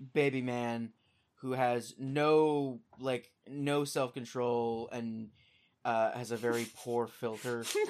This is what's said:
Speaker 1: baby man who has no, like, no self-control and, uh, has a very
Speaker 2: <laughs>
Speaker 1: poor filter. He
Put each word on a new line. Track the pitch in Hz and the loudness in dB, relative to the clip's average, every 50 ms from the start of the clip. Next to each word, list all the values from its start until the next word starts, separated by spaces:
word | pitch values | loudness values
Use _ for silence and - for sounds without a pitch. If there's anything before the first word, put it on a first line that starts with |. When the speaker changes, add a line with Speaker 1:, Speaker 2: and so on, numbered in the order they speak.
| 139 131 - | -14 -4 0
Speaker 1:
baby | 156 143 143 135 135 127 | 2 2 2 2 0 -2
man | 127 123 120 120 117 117 117 117 113 - _ _ _ _ _ _ _ _ _ | -2 -2 -2 -2 -2 -2 -4 -4 -8 -10 _ _ _ _ _ _ _ _ _
who | - 131 127 | -6 -2 0
has | 127 127 123 120 120 113 - - - | 2 2 2 2 0 -2 -6 -10 -8
no, | 131 135 135 147 147 151 156 156 156 156 147 147 143 135 127 117 - _ - - | -6 -2 0 2 4 6 8 8 6 6 4 2 0 -2 -4 -8 -12 _ -14 -8
like, | 127 135 127 120 - - _ _ _ - | -4 -2 -2 -2 -4 -8 _ _ _ -12
no | 131 143 143 143 143 143 143 | -8 -4 0 2 2 2 2
self-control | 143 - 151 135 123 - 139 120 117 - 127 123 120 120 120 117 117 117 113 117 - | 0 0 -2 -2 -2 -2 -6 -10 -6 -2 0 0 2 2 2 0 0 -2 -4 -6 -6
and, | - 123 117 113 113 110 110 107 - _ _ _ _ _ _ _ _ _ - | -6 -6 -6 -6 -6 -6 -8 -12 -14 _ _ _ _ _ _ _ _ _ -2
uh, | 123 117 113 110 110 | 0 2 2 2 2
has | - 117 123 107 | 0 -2 -6 -6
a | 117 113 | -4 -2
very | 110 120 117 117 117 107 | 0 0 0 0 -2 -4
Speaker 2:
<laughs> | - - | -8 -10
Speaker 1:
poor | - 123 120 120 117 113 | -6 -2 0 0 0 -2
filter. | - - - 117 110 104 - 127 120 117 113 | -4 -6 -6 -6 -6 -4 -6 -4 -4 -4 -2
He | - - 415 427 | -2 0 0 0